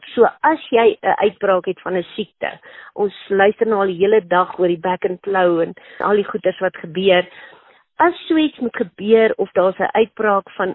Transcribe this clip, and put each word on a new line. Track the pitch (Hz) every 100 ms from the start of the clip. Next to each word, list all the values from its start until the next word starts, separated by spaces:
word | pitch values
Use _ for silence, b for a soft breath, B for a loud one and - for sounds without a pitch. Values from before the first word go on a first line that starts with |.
| -
So | - 226 - 302
as | 311 -
jy | 233 226 -
'n | 190 -
uitbraak | 208 185 196 185 180
het | 180
van | 170 180
'n | 170
siekte, | - 175 - - - B B B
ons | - 208 - -
luister | 196 196 - 220
nou | 208
al | 196
die | 170
hele | 202 220
dag | 175 180 180 -
oor | 180
die | 175 185
back | 180
and | 196 180
claw | - 190 180 170
en | 165 180 B B
al | 185
die | 208 196
goeters | - 185 -
wat | 185 -
gebeur. | 175 165 190 180 175 B B B B B B -
As | 339 349 -
so | 320
iets | 311 -
moet | 240 -
gebeur | 190 - 202 226 220 -
of | 196
daar's | - 185 185
'n | - -
uitbraak | 226 - 214 196 -
van | - 185